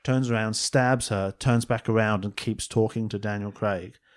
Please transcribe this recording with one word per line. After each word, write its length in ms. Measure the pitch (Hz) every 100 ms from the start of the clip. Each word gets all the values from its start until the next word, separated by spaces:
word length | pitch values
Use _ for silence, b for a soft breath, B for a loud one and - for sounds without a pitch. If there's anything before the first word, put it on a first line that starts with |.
turns 280 | - 131 127
around, 240 | 113 110
stabs 540 | 110 - 139 127 127 -
her, 240 | 101 95 -
turns 260 | 131 117
back 240 | 117 117 -
around, 360 | 110 107 104
and 120 | 101 -
keeps 300 | - 107 -
talking 420 | 117 110 117 110
to 100 | 101
Daniel 340 | 104 104 101
Craig, 460 | - 107 95 92 - b